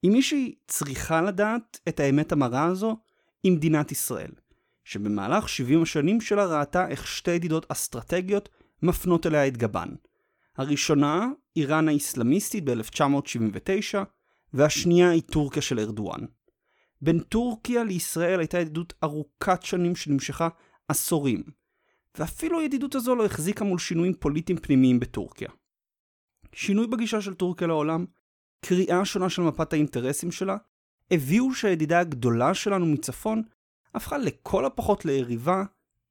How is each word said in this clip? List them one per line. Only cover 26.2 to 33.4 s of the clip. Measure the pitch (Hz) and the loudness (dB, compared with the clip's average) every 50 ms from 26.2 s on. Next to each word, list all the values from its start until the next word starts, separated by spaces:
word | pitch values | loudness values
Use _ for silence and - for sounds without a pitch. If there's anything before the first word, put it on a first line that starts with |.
| _ _ _ _ - - - | _ _ _ _ -20 -20 -14
שינוי | - - - 196 208 233 240 | -6 -2 0 2 2 2 0
בגישה | 240 233 233 220 226 214 | 0 -2 -2 -2 -2 -4
של | 202 196 190 | -4 -6 -4
טורקיה | 175 185 180 180 - 175 170 | -2 -2 -2 -2 -2 -2 0
לעולם, | 165 156 147 156 160 165 175 - _ _ _ _ _ _ _ _ _ _ - | 0 0 0 0 0 -2 -2 -6 _ _ _ _ _ _ _ _ _ _ -4
קריאה | - 185 180 190 - 170 180 202 | 0 2 2 2 2 2 0 0
שונה | 185 - 190 180 180 | 0 -2 -2 -2 -2
של | - - | 0 0
מפת | 175 160 151 - 160 156 - | 0 0 0 -2 -2 -2 0
האינטרסים | 151 151 147 - 123 120 127 143 - - 175 | 0 0 0 -2 -2 -4 -4 -4 -4 -6 -6
שלה, | 170 - 190 190 190 208 - _ _ _ _ _ _ _ _ - | -6 -4 -4 -4 -4 -6 -8 _ _ _ _ _ _ _ _ 0
הביאו | 185 165 135 131 165 220 254 269 254 | 0 2 2 2 2 4 4 2 0
שהידידה | - - 208 185 165 156 147 165 170 | 0 0 0 2 2 2 2 2 2
הגדולה | 175 170 143 123 117 123 117 117 120 143 190 | 2 2 -2 -2 0 2 2 4 2 2 0
שלנו | - - 214 202 190 175 | 0 0 0 0 2 2
מצפון | 165 151 139 - - - - - 220 220 220 | 2 2 0 -2 -6 -8 -6 -4 -4 -2 -2